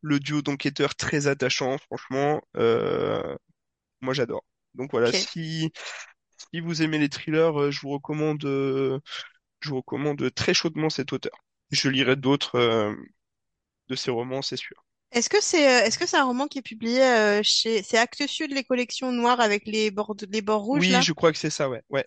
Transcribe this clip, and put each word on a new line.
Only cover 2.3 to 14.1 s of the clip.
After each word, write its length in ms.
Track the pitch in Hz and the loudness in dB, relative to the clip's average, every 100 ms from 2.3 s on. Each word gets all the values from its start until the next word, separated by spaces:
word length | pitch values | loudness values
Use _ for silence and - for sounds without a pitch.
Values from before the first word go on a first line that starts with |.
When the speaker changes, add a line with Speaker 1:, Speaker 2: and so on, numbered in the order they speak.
| 151 - - | 0 -4 0
Speaker 1:
euh... 800 | 113 117 104 - 95 104 - 69 - _ _ _ _ _ | 2 2 0 0 -2 -2 -6 -10 -14 _ _ _ _ _
moi 120 | 131 | -6
j'adore. 300 | 131 117 101 - _ _ | -2 -2 -4 -10 _ _
Donc 180 | - 135 | -12 -4
voilà, 200 | 123 120 | 0 2
Speaker 2:
Ok. 20 | |
Speaker 1:
si... 580 | 185 190 170 160 160 160 - - - - _ _ - - | 2 -4 -8 -6 -4 -4 -6 -14 -14 -18 _ _ -20 -14
si 80 | 165 | -8
vous 220 | 165 160 | -6 0
aimez 160 | 160 156 | 0 2
les 100 | 147 | 0
thrillers, 480 | - - 156 165 147 | -2 -2 2 4 4
euh, 100 | 143 | 0
je 80 | 139 | -2
vous 80 | 139 | -6
recommande, 540 | 143 - 151 156 151 143 | -6 -6 -2 -2 -2 -2
euh, 540 | 139 135 135 135 131 - - - _ _ _ | 0 0 0 0 -2 -6 -14 -16 _ _ _
je 100 | 151 | -8
vous 80 | 131 | -6
recommande 540 | - 123 147 143 127 | -6 -4 -2 -2 -2
très 200 | - - | -2 0
chaudement 360 | 180 170 151 156 | 2 0 -2 -2
cet 220 | - 135 | -2 -4
auteur. 200 | 135 - - _ _ _ | -6 -6 -10 _ _ _
Je 160 | 143 143 | -2 2
lirai 260 | 131 123 139 | 2 4 4
d'autres, 400 | 135 139 - 123 | 4 2 2 2
euh... 380 | 120 113 107 107 - _ _ _ _ _ _ _ - | 2 4 0 -4 -10 _ _ _ _ _ _ _ -10
de 80 | 127 | -6
ses 140 | - | -2